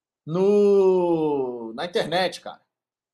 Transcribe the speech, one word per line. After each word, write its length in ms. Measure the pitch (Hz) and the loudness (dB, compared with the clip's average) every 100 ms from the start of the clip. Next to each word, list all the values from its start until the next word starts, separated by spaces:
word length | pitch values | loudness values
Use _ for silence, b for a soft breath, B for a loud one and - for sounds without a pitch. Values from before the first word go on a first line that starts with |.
| _ _ - | _ _ -8
no, 1500 | 170 196 208 202 196 190 185 175 165 156 143 127 120 113 | -2 2 4 4 4 4 2 2 0 0 -2 -4 -8 -10
na 120 | 113 175 | -10 -6
internet, 560 | 214 156 170 180 - | -4 -2 -2 -2 -6
cara. 200 | 101 - _ _ _ _ _ | -16 -20 _ _ _ _ _